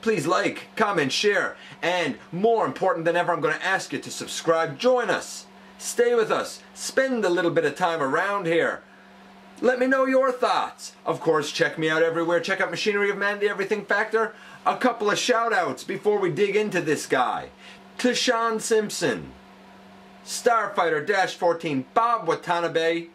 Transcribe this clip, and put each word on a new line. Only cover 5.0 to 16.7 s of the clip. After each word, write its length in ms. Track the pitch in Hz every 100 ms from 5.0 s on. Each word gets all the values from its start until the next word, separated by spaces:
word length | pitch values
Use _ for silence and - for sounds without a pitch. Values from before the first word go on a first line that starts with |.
| 220
us. 340 | 139 - - - - - -
Stay 380 | - - 240
with 160 | 240 214
us. 320 | 156 107 - -
Spend 540 | - - - 269 247 190
a 20 |
little 220 | 175 170
bit 160 | 156 147
of 100 | 143
time 260 | 180 165
around 440 | 135 156 196 202 170
here. 340 | 170 131 - - - - - - - - -
Let 180 | 226 254
me 80 | 254
know 200 | 269 262
your 260 | 262 262
thoughts. 640 | 247 214 165 - - - -
Of 160 | - 165
course, 320 | - 160 147
check 240 | - 151 160
me 140 | 156
out 120 | 160
everywhere. 380 | 165 160 165 170
Check 220 | 165 190
out 80 | 180
Machinery 400 | 165 214 202 202
of 80 | 190
Man, 200 | 202 202
The 120 | 208
Everything 340 | 190 190 208
Factor. 500 | 180 202 220 220 220 - - -
A 140 | - -
couple 320 | 254 233 208
of 80 | 202
shout 340 | - 226 233
outs 320 | 202 160 127
before 340 | - 185 208 208
we 120 | 185
dig 260 | 151 202 196
into 240 | 214